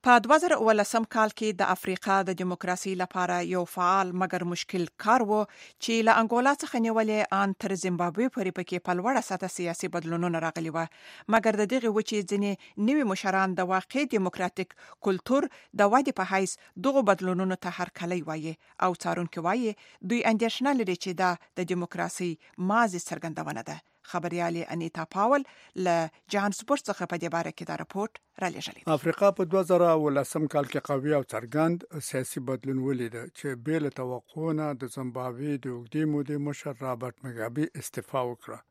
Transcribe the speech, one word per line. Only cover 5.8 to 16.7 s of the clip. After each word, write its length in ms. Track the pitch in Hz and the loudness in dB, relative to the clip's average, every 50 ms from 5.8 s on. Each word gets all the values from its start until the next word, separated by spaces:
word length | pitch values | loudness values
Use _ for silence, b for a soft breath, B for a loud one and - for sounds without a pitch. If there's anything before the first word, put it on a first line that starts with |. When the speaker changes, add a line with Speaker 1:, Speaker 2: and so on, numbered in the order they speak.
| - | -2
Speaker 1:
چې 240 | - 226 226 220 | 0 2 4 6
له 80 | 226 226 226 | 6 6 6
انګولا 320 | 226 202 233 240 254 269 277 - 320 | 4 4 2 4 4 4 2 2 -4
څخه 180 | - - 240 226 | -4 -2 0 0
نیولې 340 | 226 220 226 220 214 214 214 208 - 190 | 2 2 2 2 2 2 0 0 2 2
ان 160 | 196 202 196 190 _ - | 0 2 0 0 _ -4
تر 80 | 190 196 175 - | -4 -4 -2 -2
زیمبابوې 500 | 185 180 170 175 175 160 196 247 262 - | -2 0 0 0 -2 0 0 0 0 0
پورې 180 | 247 190 185 175 | -2 -4 -4 -4
پکې 260 | 190 175 - 185 180 _ | -6 -6 -4 -6 -4 _
په 80 | 180 180 | -2 -2
لوړه 240 | 180 180 240 269 226 - | 0 0 0 0 0 0
سطحه 240 | - 196 175 190 180 - | -2 -6 -4 -4 -6 -4
سیاسي 380 | - 180 170 165 - - 180 170 | -4 -4 -4 -4 -4 -6 -4 -4
بدلونونه 480 | 175 160 165 170 170 175 175 170 160 160 | -4 -4 -2 -2 0 0 0 0 0 -2
راغلي 280 | 165 - 170 160 160 147 | -2 -4 -4 -6 -4 -4
وه. 100 | 165 165 - B B B B B B B - 214 | -4 -6 -6 B B B B B B B 2 2
مګر 180 | 226 - 220 214 202 | 4 4 4 2 2
د 80 | 208 185 | 2 2
دغې 180 | 254 262 233 226 202 | 0 0 0 2 0
وچې 240 | 214 214 - 220 208 190 - | 0 0 0 -2 -2 -2 0
ځینې 200 | 202 202 202 202 196 B B B B - 208 226 | 0 0 0 0 -2 B B B B -2 0 2
نوي 180 | 285 302 269 208 | 2 2 2 2
مشران 440 | 190 - - 196 185 190 190 190 180 190 | 0 0 0 0 2 2 2 2 0 -2
د 100 | 185 180 | 0 0
واقعي 340 | 190 190 - _ - 262 294 254 - | 0 0 -2 _ -2 -2 -2 0 0
دیموکراتیک 600 | 208 190 180 - - 185 175 _ - 185 _ - B B B B B - | 0 0 0 -2 -2 -4 -4 _ -6 -8 _ -10 B B B B B 0
کلتور 420 | 202 190 180 _ - 254 277 311 277 | 0 0 0 _ 2 2 2 2 0
د 320 | - - - _ - 202 202 202 220 | -6 -14 -20 _ 2 4 4 6 6
ودې 200 | 262 269 269 - - | 4 2 2 -2 -2
په 40 | 185 185 196 | -2 0 0
حیث 240 | 190 190 180 - b b b | 0 0 0 -4 b b b